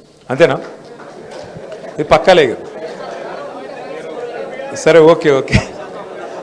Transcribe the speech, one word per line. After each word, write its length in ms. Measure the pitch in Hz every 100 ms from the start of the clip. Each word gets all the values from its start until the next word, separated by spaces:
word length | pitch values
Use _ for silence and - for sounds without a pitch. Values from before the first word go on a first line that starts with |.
| _ _ -
అంతేనా? 300 | 131 156 143 - - - - - - - - - - - - - -
ఇది 80 |
పక్కా 300 | 151 156 196
లేదు. 220 | 175 135 104 - - - - - - - - - - - - - 156 - - - - - - - -
సరే, 240 | - 160
ఓకే, 320 | 156 160 151
ఓకే, 220 | 135 - - - - - - - - - -